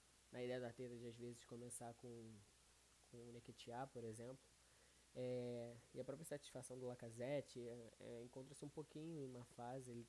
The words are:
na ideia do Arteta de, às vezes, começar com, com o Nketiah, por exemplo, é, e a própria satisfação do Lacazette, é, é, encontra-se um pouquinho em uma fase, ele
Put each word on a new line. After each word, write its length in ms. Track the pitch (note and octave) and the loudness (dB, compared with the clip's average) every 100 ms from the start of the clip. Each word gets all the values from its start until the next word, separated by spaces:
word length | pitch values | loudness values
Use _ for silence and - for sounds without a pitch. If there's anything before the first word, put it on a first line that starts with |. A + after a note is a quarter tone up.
| - - - | -18 -18 -6
na 120 | B2 | 2
ideia 160 | B2 B2+ | 6 6
do 60 | A#2+ | 4
Arteta 280 | A#2 B2 A#2+ | 2 0 0
de, 120 | A#2+ | -2
às 80 | A#2 | 0
vezes, 280 | A#2+ A#2 - | 0 -2 -4
começar 500 | A#2+ A#2+ A#2 A#2 A2+ | -2 0 0 0 -2
com, 360 | B2 A#2 A2+ G#2+ G2+ - - - - - - | -2 -2 -4 -6 -12 -16 -18 -18 -18 -18 -10
com 80 | A#2+ | -6
o 140 | A#2+ | -4
Nketiah, 560 | A#2+ - A#2 - A#2 C3+ | -4 -6 -6 0 2 2
por 160 | B2 | 2
exemplo, 360 | A2+ A2 A#2 C3+ - - - - - - - | 0 2 -2 -4 -8 -18 -18 -18 -18 -18 -6
é, 600 | B2+ B2 B2 B2 A#2+ A#2 A#2+ - | 2 6 6 6 4 2 -2 -4
e 60 | C3 | -2
a 60 | B2+ | 0
própria 200 | C#3 E3 | 0 0
satisfação 540 | D3 - C3 A#2 B2+ | 0 0 -2 -2 0
do 60 | B2+ | 2
Lacazette, 720 | B2 A#2 A2+ B2 D3 C3 B2+ | 0 -2 2 6 6 4 0
é, 340 | A#2+ A#2+ A2+ - | 0 -2 -4 -6
é, 240 | A#2+ A#2 | -2 -2
encontra-se 400 | A#2+ C3+ C3+ C#3+ | -2 -4 -6 -4
um 60 | D3 | -2
pouquinho 500 | D#3+ D3 D3+ D#3+ D#3+ | 0 -2 -2 0 2
em 60 | C3+ | 2
uma 180 | B2 | 0
fase, 480 | A#2+ - A#2+ C3+ B2+ | -4 -2 0 0 0
ele 160 | A#2+ | -2